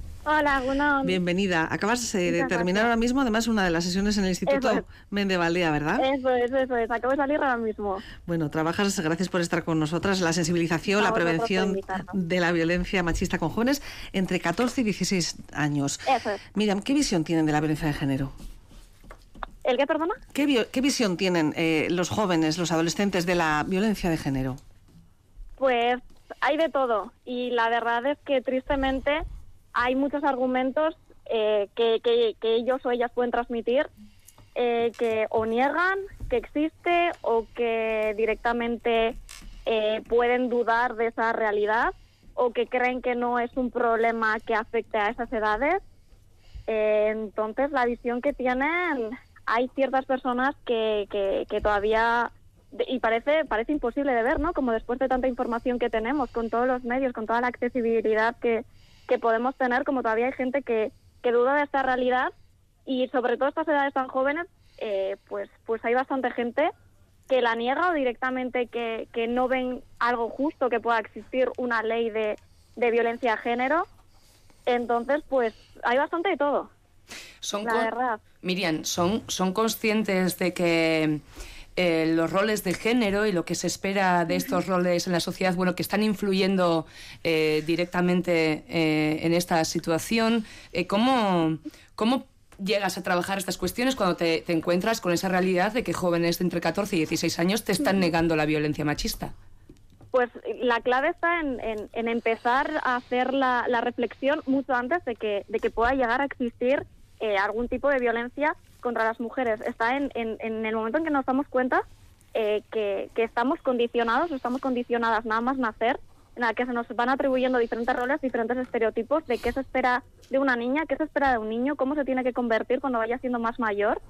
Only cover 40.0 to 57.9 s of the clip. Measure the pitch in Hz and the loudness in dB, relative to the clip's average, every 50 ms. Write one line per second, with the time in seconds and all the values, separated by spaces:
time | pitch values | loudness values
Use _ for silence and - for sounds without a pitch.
40 | - - 226 233 240 240 247 247 254 240 233 240 226 214 226 233 247 247 233 214 | -4 0 2 2 4 4 2 2 2 0 0 0 2 2 2 2 2 0 0 0
41 | 233 233 - - 226 226 226 - 220 214 208 214 208 208 214 233 269 359 381 - | -2 -2 0 0 0 0 2 2 0 0 2 2 2 2 2 2 2 0 -2 -4
42 | - - - _ _ - - - 247 240 - 247 233 - - 254 247 247 254 254 | -14 -20 -20 _ _ -14 -2 0 0 0 2 0 -4 -2 0 0 0 0 -2 -2
43 | - 247 247 240 240 240 240 240 233 240 - 262 254 240 - 240 247 233 226 226 | -2 -2 -2 0 -2 0 0 0 -2 -2 -2 -4 -4 -2 -2 0 2 2 2 2
44 | 226 233 226 226 226 220 214 226 - - 226 208 226 - - 226 220 - - 214 | 2 2 2 2 0 0 0 -2 -2 -2 -2 -2 -2 -2 -4 -4 -4 -2 -2 0
45 | 208 208 240 - 233 226 269 220 214 214 214 214 262 302 359 403 - - - - | 0 0 -2 -4 -6 -4 -4 -2 0 0 0 2 2 0 0 0 -2 -8 -20 -20
46 | - - - - - - - - - - - - - - 226 214 214 214 214 214 | -20 -20 -20 -20 -20 -20 -20 -20 -20 -18 -16 -12 -6 -4 -2 0 2 2 4 4
47 | 208 214 214 220 220 202 - - 214 214 220 - 269 285 302 262 247 240 240 - | 2 2 0 -2 -6 -6 -4 -4 -4 -4 -2 -2 -2 0 2 0 0 0 0 -2
48 | - 240 240 247 240 285 277 - 247 254 247 254 277 302 330 349 359 339 294 254 | -4 -4 -4 -2 -2 -2 -2 0 -2 -2 0 0 0 0 0 0 0 -2 -2 -2
49 | 226 214 254 - - - - - - - 214 233 254 254 - - 269 254 262 262 | -4 -6 -8 -12 -16 -20 -20 -12 -6 -2 0 0 0 0 0 0 0 2 2 0
50 | 254 - 262 254 - 262 240 247 254 277 294 - - - 240 226 220 220 214 208 | 0 0 -2 -2 0 -2 -2 0 0 0 -2 -4 -4 -4 -2 0 0 0 0 0
51 | 196 - - 202 196 196 185 180 - - 202 208 208 214 208 202 196 214 220 220 | -2 -2 -2 -2 0 0 0 -2 -4 -2 -4 -2 0 0 0 2 2 2 2 2
52 | 226 233 233 240 233 - - - - - _ - _ - 277 - - - 262 240 | 2 2 2 0 0 -2 -4 -12 -20 -20 _ -20 _ -18 -6 -6 -4 -4 -4 -2
53 | - 226 226 233 233 285 302 320 302 - 226 214 233 - 294 302 - 233 226 285 | 0 0 0 0 0 2 2 2 2 0 -2 -2 -2 -2 -2 -2 -2 -2 -2 0
54 | 277 277 247 233 220 247 320 302 294 339 349 294 269 240 226 220 - - 240 240 | 0 0 2 2 2 2 0 0 0 -2 0 0 0 0 0 -2 -2 -4 -4 -2
55 | 262 247 262 254 247 262 240 - 247 233 226 233 - 254 247 233 247 233 - 220 | 0 0 0 2 0 0 0 -2 -2 -2 -2 -2 -2 -2 -2 0 -2 0 0 -2
56 | 220 247 285 302 240 - - 233 233 220 - 233 247 262 254 254 254 233 240 262 | -2 0 0 -2 -2 -2 -2 -4 -4 -2 0 0 2 2 0 0 -2 -2 -2 0
57 | 277 254 240 233 220 208 226 240 247 247 240 - 247 240 - 262 226 233 | 0 0 -2 -4 -2 0 0 0 0 0 -2 -2 -4 -2 -2 0 0 2